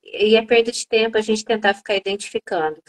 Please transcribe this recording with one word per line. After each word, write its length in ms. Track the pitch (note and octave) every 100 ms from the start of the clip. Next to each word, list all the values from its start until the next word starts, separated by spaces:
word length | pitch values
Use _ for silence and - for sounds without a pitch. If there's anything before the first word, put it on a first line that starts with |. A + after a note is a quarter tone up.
e 320 | - - G#3+ A3
é 60 |
perda 280 | A3 A#3 A#3
de 160 | - -
tempo 320 | A3 A3 A3
a 20 |
gente 240 | G#3+ G#3+
tentar 300 | - A3 G#3
ficar 220 | G3+ - G3+
identificando. 840 | G3 G3+ - A3 - F#3 D#3 D#3